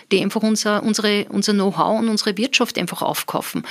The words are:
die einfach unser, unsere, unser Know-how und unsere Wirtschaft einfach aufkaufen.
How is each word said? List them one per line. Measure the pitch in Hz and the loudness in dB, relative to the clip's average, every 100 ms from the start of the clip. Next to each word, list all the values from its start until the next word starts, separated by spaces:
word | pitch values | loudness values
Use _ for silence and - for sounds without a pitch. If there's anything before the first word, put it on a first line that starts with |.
| - | 0
die | 190 | 0
einfach | 202 220 | 2 0
unser, | 220 214 220 208 | 0 2 2 2
unsere, | 220 208 208 208 - | 2 0 2 0 0
unser | 202 202 | -2 0
Know-how | 208 196 170 165 220 | 2 2 2 2 2
und | 226 | 2
unsere | 214 - 196 | 0 0 0
Wirtschaft | 247 - 233 - | 0 0 0 -2
einfach | 175 - | -4 -2
aufkaufen. | - 151 - - - - - | -4 -4 -4 -4 -4 -6 -8